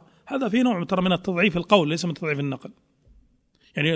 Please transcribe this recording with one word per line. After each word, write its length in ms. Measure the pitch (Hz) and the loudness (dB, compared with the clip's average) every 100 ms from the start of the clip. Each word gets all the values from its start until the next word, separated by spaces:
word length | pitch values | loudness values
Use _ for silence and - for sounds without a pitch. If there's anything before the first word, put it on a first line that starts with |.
| - _ - | -12 _ -8
هذا 220 | 269 247 | -4 0
فيه 140 | 226 | 2
نوع 220 | 254 190 | 2 0
ترى 180 | 170 196 | -2 0
من 100 | 185 | 2
التضعيف 440 | 175 185 175 196 165 | 0 0 0 0 0
القول، 320 | 165 208 147 | 4 4 4
ليس 160 | 156 | -2
من 100 | 170 | -4
تضعيف 260 | 147 160 143 | -4 -4 -4
النقل. 300 | 143 131 196 - _ _ _ - _ _ _ _ _ - | -4 -6 -12 -20 _ _ _ -20 _ _ _ _ _ -2
يعني 160 | 151 | -2